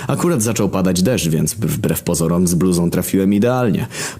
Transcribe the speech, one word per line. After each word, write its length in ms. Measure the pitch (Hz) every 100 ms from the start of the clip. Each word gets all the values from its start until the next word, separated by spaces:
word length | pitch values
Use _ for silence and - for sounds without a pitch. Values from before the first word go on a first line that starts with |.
| 131
Akurat 340 | 139 175 160
zaczął 260 | 113 110 101
padać 340 | 95 92 90
deszcz, 260 | 92 117 82
więc 260 | 78 78
wbrew 480 | - 80 76 - 82
pozorom 440 | - 82 80 87 90
z 80 |
bluzą 360 | 87 92 87 87
trafiłem 440 | 87 87 95 95
idealnie. 520 | 101 117 127 123 87 113 - -